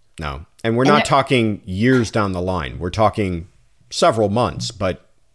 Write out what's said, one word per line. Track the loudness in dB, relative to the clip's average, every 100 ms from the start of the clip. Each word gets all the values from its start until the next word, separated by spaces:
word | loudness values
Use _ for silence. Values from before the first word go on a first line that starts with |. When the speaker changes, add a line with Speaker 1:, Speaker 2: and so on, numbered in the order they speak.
| _ -12
Speaker 1:
No. | -10 -10 -14 _
And | -2 2
we're |
Speaker 2:
And | 4
Speaker 1:
not | 4
Speaker 2:
they're | 4
Speaker 1:
talking | 0 2 2 0 -4 -6
years | 0 2 2 2
down | -2 -2
the | -2
line. | -4 -4 -6 -6
We're | -6
talking | 0 0 0 -2 -4 -10 _ _ _ -10
several | 0 2 2 0
months, | 0 -2 -4 -10
but | -6 -4 -6 _ _ _